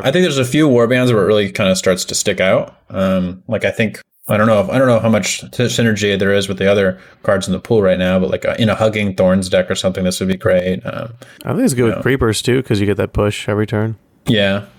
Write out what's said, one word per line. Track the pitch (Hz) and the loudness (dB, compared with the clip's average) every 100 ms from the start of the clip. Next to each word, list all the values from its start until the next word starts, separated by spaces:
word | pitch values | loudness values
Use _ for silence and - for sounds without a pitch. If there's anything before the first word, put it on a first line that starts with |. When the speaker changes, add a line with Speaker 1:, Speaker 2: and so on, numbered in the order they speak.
Speaker 1:
I | 98 | 0
think | 180 | 0
there's | 180 139 | 0 0
a | 123 | 0
few | 139 156 | 2 4
warbands | 120 117 127 127 | 4 4 2 2
where | 113 | 2
it | 92 | 2
really | 107 98 | 2 0
kinda | 95 98 92 | 0 0 2
starts | - 90 - | 0 -2 -2
to | - | -4
stick | - 92 | -4 0
out. | 92 120 - - _ | 2 2 -2 -12 _
Um, | 98 95 95 90 - - | -2 0 0 -2 -8 -6
like, | 107 | -4
I | 101 | -2
think, | - 110 95 - _ - | -2 -4 -4 -20 _ -4
I | 107 | 0
don't | 110 | 2
know | 107 | 2
if, | 92 | 2
I | 127 | 2
don't | 131 | 4
know | 117 | 2
how | 113 | 2
much | 107 98 - - | 0 0 -8 -10
t-, | - 120 | -4 -2
synergy | - 117 107 104 98 | 0 0 2 0 0
there | 98 | 2
is | 101 95 | 0 0
with | 95 | -2
the | 98 | 2
other | 101 95 92 - - | 2 2 -2 -12 -10
cards | - 98 - | -2 -2 0
in | |
the | 92 | -6
pool | - 113 | 0 2
right | 95 90 | 2 2
now, | 92 92 | 2 0
but, | 90 | 0
like, | - - | -2 -4
uh, | 82 | -2
in | 117 | 0
a | 95 | 2
Hugging | 110 107 101 92 | 0 0 -4 0
Thorns | 92 95 92 | 2 2 2
deck | 95 90 | 0 0
or | 95 | -2
something, | 95 92 | -4 -2
this | 92 92 | -2 -2
would | 95 | -4
be | 92 | -2
great. | 95 92 90 92 - | 0 0 0 -4 -6
Um, | - - 117 - - - | -10 -12 -14 -20 -14 -6
Speaker 2:
I | |
think | 143 | -2
it's | 254 | 0
good | 123 | 2
Speaker 1:
you | 117 | 0
Speaker 2:
with | 110 | 0
Speaker 1:
know. | |
Speaker 2:
creepers | 113 131 123 107 | -2 0 0 0
too, | - 127 | 0 -2
'cause | 131 107 | 0 -2
you | 101 | 0
get | 101 | 0
that | 101 | -2
push | - 104 - - | 0 -2 -2 -4
every | 104 107 | -2 -2
turn. | 107 110 107 _ _ - | -2 -4 -6 _ _ -2
Speaker 1:
Yeah, | 113 98 98 - | 0 2 0 -6